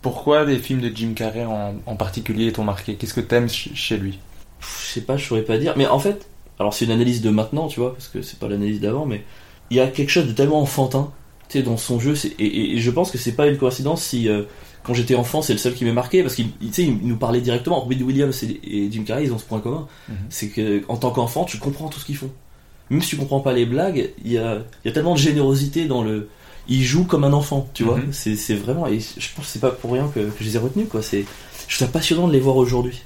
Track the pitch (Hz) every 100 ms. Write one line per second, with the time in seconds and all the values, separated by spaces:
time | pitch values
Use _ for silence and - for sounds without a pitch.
0 | 127 - - 151 147 127 131 131 120 110
1 | 113 110 110 110 117 107 101 104 117 107
2 | 107 113 110 107 113 110 107 98 - 101
3 | 113 - - 120 120 - - - - 107
4 | 98 95 - - - - - - - 123
5 | 117 135 - 110 110 110 151 139 135 127
6 | 196 202 - - - - 101 - 113 113
7 | 120 120 110 104 110 147 156 - 123 127
8 | - - 98 - 110 101 101 107 104 127
9 | 151 104 - - - - - 123 131 139
10 | 143 180 135 110 143 151 139 - 127 135
11 | 143 - - - - 139 120 113 - 120
12 | 131 147 - - 104 - 107 117 117 127
13 | 185 123 120 117 147 139 127 127 139 165
14 | - 123 113 104 104 - - - - 120
15 | 120 127 120 156 151 107 123 120 117 117
16 | 123 185 147 - 117 - 117 135 170 110
17 | 113 113 117 120 123 120 135 165 117 127
18 | 127 135 143 131 - - - 104 101 110
19 | 104 120 147 113 - 110 117 156 143 -
20 | - 101 95 - 104 107 110 104 101 117
21 | 123 120 117 151 180 113 139 139 156 147
22 | - 143 135 - - - - - - 147
23 | 175 143 135 135 135 123 117 131 190 151
24 | - - 110 117 113 107 117 - 117 156
25 | 160 160 151 147 135 135 143 160 156 123
26 | 107 107 104 - - - - 131 127 151
27 | 180 165 139 143 143 139 - - 113 -
28 | 143 139 110 104 - 107 104 156 151 107
29 | 104 - - - 143 104 127 127 120 127
30 | 143 131 104 107 110 113 123 202 220 110
31 | 110 101 101 - - - - - 123 160
32 | 156 165 175 139 135 131 123 123 123 -